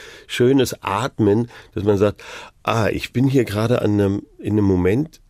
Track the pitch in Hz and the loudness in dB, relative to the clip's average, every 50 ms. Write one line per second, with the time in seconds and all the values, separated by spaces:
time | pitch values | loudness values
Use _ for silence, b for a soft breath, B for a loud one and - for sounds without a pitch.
0 | B B B B B B - - 123 123 139 135 110 - - - - 92 98 104 | B B B B B B -2 0 2 4 4 2 2 0 -4 -8 -6 -4 -4 -4
1 | 120 139 _ - 110 101 101 113 120 120 B B B B B - 95 104 104 95 | -4 -6 _ 0 2 2 2 2 0 -4 B B B B B -4 0 0 2 2
2 | 104 101 95 B B B B B B B B _ - 107 107 113 107 95 - - | 2 0 0 B B B B B B B B _ -4 -2 -2 0 0 0 -2 -4
3 | - - - 123 135 139 131 135 113 - 98 107 110 117 123 113 - 107 104 101 | -6 -6 -4 -2 0 2 2 0 0 0 -2 -2 -2 0 0 0 0 0 2 2
4 | 101 98 98 - - - _ - 269 - 104 107 101 98 95 90 90 92 107 131 | 2 0 0 -4 -6 -10 _ -10 -6 -2 0 2 2 2 2 2 2 0 0 -2
5 | 156 - _ - _ | -4 -6 _ -20 _